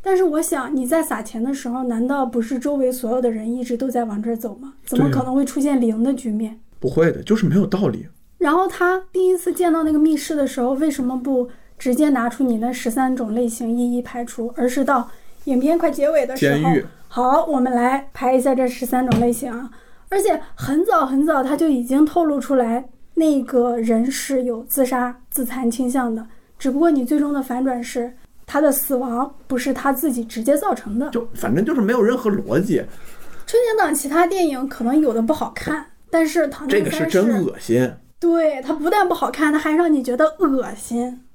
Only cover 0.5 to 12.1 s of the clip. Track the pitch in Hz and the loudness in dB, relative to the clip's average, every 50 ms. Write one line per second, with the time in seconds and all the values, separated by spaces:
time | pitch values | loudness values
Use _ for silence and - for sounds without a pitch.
0.5 | 339 277 247 233 294 262 247 247 320 320 311 - 240 214 220 - - 226 226 269 | -2 -4 -2 -2 -2 -2 0 2 0 0 0 0 -4 -6 -6 -8 -6 -4 -4 -4
1.5 | 277 269 - 240 240 254 254 247 226 226 240 254 285 285 262 240 226 240 226 - | -4 -4 -6 -6 -6 -4 -2 -2 0 0 0 0 0 0 -2 0 0 -2 -2 -2
2.5 | 277 247 - 285 294 277 262 254 254 254 247 220 240 254 247 240 226 214 220 226 | -4 -4 -2 -2 0 2 0 0 0 -2 -2 -2 -2 0 0 0 -2 -2 -4 -4
3.5 | 240 254 247 247 247 233 269 262 233 240 233 220 208 208 214 233 233 226 262 226 | -4 -4 -4 -4 -4 -2 -2 -2 -2 -2 -2 -2 -4 -4 -4 -4 -6 -6 -6 -10
4.5 | 196 - 262 277 - - - - 254 247 269 277 - 262 247 254 254 277 277 269 | -12 -12 -18 -18 -20 -16 -8 -4 0 2 2 2 2 0 -2 0 0 0 0 0
5.5 | - 302 269 294 277 254 247 226 220 220 233 269 269 - - 233 208 214 226 214 | -2 0 0 2 2 2 2 2 2 2 0 0 0 -2 -4 -4 -4 -2 -4 -6
6.5 | 226 - - - - - - - - 160 165 165 - - - - 214 220 208 147 | -8 -14 -20 -20 -14 -4 -4 0 2 4 2 2 2 -2 0 0 2 2 4 2
7.5 | 143 196 165 - 196 185 208 139 104 - - - - - - _ - _ 349 285 | 4 2 2 2 0 0 0 0 -2 -4 -10 -14 -20 -20 -20 _ -6 _ 0 2
8.5 | 302 359 381 359 - - 359 359 370 370 381 - - 370 370 370 370 349 - 359 | 2 2 2 0 0 0 0 0 0 -2 -4 -6 -2 0 2 2 2 2 0 -4
9.5 | 339 - 359 339 320 330 311 311 311 294 302 320 311 277 - - 320 294 277 247 | -2 0 2 2 2 2 2 2 2 4 4 4 2 0 -2 -4 -2 0 0 -2
10.5 | - 262 240 247 269 262 311 311 277 - 254 247 262 254 247 277 269 247 247 247 | 0 -2 0 0 0 0 0 0 0 0 -2 -2 -2 -2 -2 0 0 0 0 -2
11.5 | - - - - - - - 247 247 262 302 302 | -8 -20 -20 -20 -16 -6 -2 0 2 4 4 4